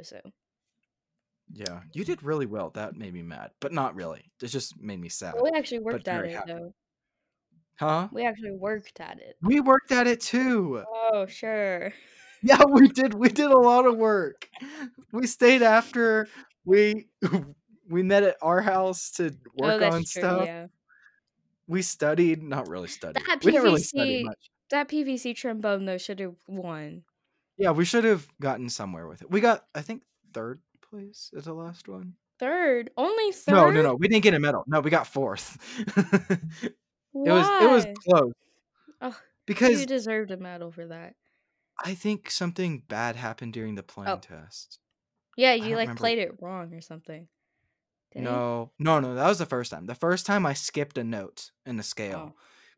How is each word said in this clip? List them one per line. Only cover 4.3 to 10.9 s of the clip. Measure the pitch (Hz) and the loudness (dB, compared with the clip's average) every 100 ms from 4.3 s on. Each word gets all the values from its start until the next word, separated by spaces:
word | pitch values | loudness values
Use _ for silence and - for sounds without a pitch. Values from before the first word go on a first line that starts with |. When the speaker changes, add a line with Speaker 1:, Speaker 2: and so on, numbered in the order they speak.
| _ | _
Speaker 2:
It | 123 | -12
just | 131 - - | -10 -10 -14
made | 104 95 | -16 -14
me | 85 | -12
sad, | - 95 | -12 -10
Speaker 1:
Well, | 233 285 | -4 -4
we | 320 | -4
actually | 302 240 | -6 -10
Speaker 2:
but | 220 | -8
Speaker 1:
worked | 233 185 | -8 -8
at | 175 | -8
Speaker 2:
very | 175 | -8
Speaker 1:
it, | 170 | -10
Speaker 2:
happy. | 180 | -12
Speaker 1:
though. | 170 175 - _ _ _ _ _ _ _ _ _ - | -14 -16 -20 _ _ _ _ _ _ _ _ _ -6
Speaker 2:
Huh? | 151 156 196 | -2 -2 -4
Speaker 1:
We | 214 240 | -6 -6
actually | 214 214 | -6 -12
worked | 190 196 214 - - | -10 -8 -8 -12 -20
at | 165 - | -18 -18
it. | - - | -20 -6
Speaker 2:
We | 175 294 | 0 2
worked | 269 262 - | 4 4 4
at | 247 247 | 2 2
it, | 233 | 0
too. | - 240 262 233 175 120 147 | -2 -2 0 0 0 -4 -8